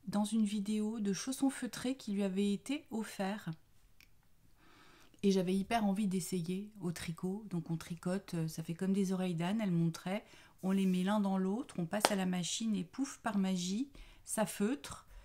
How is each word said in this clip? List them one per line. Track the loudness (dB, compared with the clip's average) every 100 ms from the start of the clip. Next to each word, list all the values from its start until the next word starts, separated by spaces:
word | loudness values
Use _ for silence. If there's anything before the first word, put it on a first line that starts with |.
| -2
dans | 0
une | 2 4 2
vidéo | 2 0 0 0 0
de | 0
chaussons | 0 -2 2 2
feutrés | 2 -8 -4 -4 -4
qui | -2
lui | 0
avaient | 0 2 2
été | 0 -2 -6 -4
offerts. | -6 -6 -4 -4 -4 -6 -10 -12 -20 -20 -20 -20 -20 _ _ -20 -20 -20 -20 -20 -20 -20 0
Et | 4
j'avais | 4 4 0
hyper | 2 2
envie | 2 2 2
d'essayer | 0 -2 -4 -2 -4 -6 -6
au | -6
tricot. | -4 -6 -4 -4 -4 -4
Donc | -6 -2
on | -6
tricote, | -4 -6 -2 -2 -2 -4
euh, | -2
ça | -4
fait | -6 -2
comme | 2
des | 2 2
oreilles | 2 0
d'âne, | 0 0 0
elle | 2
montrait. | 4 2 0 -4 -4 -6 -20 -20 -6
On | 0
les | 4 4
met | 4
l'un | 4 2
dans | 4 2
l'autre, | 2 0 -4 -4
on | -2
passe | 2 2
à | 2
la | 0
machine | 0 -2 -2 -2 -2
et |
pouf, | -4 -4 -6 -4
par | -2 2
magie, | 2 2 0 -2 -4 -8 -20 -20 -6
ça | 0 0
feutre. | 2 0 0 -6 -12 -14 -20